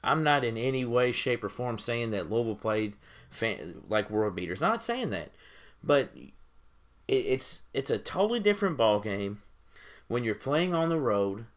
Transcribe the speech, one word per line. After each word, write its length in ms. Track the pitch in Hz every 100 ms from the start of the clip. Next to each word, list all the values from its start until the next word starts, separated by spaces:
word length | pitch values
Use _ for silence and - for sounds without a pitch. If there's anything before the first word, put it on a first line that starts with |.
I'm 200 | 143 151
not 220 | 151 143
in 120 | 123 113
any 280 | 123 131
way, 280 | 127 120 127
shape, 300 | 123 - 120
or 40 | 107
form 300 | - 123 113
saying 320 | - 117 117
that 200 | 104 80
Louisville 260 | 113 117 104
played 380 | 113 107 107 104 - - -
fan-, 520 | - 113 92 78 - -
like 220 | 107 101
world 240 | 107 107
beaters. 260 | 90 90 92
Not 220 | 165 226
saying 280 | - 240 214
that. 200 | 92 78 - - - - -
But 280 | - 143 123
it, 180 | 62 62 - - - - _ _ _ -
it's, 500 | 135 113 127 - - -
it's 180 | - 131
a 80 | 110
totally 420 | - 180 208 240
different 360 | 202 208 196 143
ball 240 | 113 104
game 420 | 107 101 101 104 - - - - - - -
when 140 | 117
you're 120 | 117
playing 400 | 104 131 147 180
on 160 | 170 165
the 100 | 165
road 460 | 127 101 101 98 113